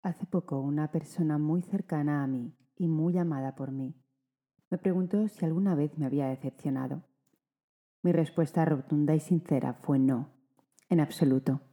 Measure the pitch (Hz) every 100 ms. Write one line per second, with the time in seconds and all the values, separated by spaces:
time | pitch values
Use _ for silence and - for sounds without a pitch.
0 | 196 165 190 180 - 139 139 147 151 165
1 | 151 - 156 151 151 170 175 196 - 156
2 | 143 147 135 131 120 - _ _ 170 156
3 | 165 180 170 139 135 - 135 135 131 -
4 | _ _ _ _ _ _ _ 180 190 185
5 | 180 208 214 - 165 165 196 156 147 151
6 | 135 139 135 131 131 - 147 131 131 143
7 | - _ _ _ _ _ _ _ _ _
8 | 175 170 156 - 156 - 160 147 - 147
9 | 147 156 - 170 - 139 131 123 - 139
10 | 131 123 143 _ _ _ _ _ _ 170
11 | 147 - 143 131 139 131 -